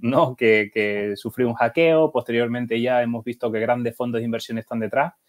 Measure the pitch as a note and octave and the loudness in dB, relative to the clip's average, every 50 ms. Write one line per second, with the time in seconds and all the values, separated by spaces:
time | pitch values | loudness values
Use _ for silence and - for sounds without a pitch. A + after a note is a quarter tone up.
0 | A#2+ A#2 C3+ D#3+ E3 C3 B2+ - B2 A2 A2 G#2+ G#2 G2+ - A2 G#2 G#2 G#2 G#2 | -2 0 2 2 2 2 0 0 4 4 4 4 2 0 -2 -2 0 0 0 -2
1 | G2+ G#2 G2+ - - A2+ - - B2+ A#2 A#2 - A#2+ A#2 - E3 E3 E3 D#3+ D#3+ | -2 -4 -4 -6 -8 -8 -4 -2 -2 0 0 0 0 0 2 4 4 4 6 4
2 | D#3+ D3+ - B2 - - A#2 A#2 A#2+ A#2 A#2+ B2 A#2+ A#2 A#2 A#2 A#2+ B2 B2+ B2 | 4 2 2 -2 -2 0 0 0 0 0 -2 -4 -4 -2 -2 0 0 2 2 2
3 | A#2+ A#2 A#2 A2+ A2 B2 A2+ - B2 A2+ A2 A2 A2+ A#2 A#2+ B2 A#2+ A#2 - - | 0 0 -2 -6 -6 -8 -8 -4 -4 -4 -2 -2 0 0 0 0 -2 -4 -4 -4
4 | B2 A#2+ A#2 A2+ A2+ A#2 A#2 A2+ - - A#2 A2+ - - A#2+ A2+ A2 G#2 - C#3 | -4 -4 -4 -4 -2 -2 -4 -6 -6 -6 -8 -8 -8 -6 -6 -6 -4 -2 -2 -2
5 | D3 F3+ - _ _ | -2 -2 -4 _ _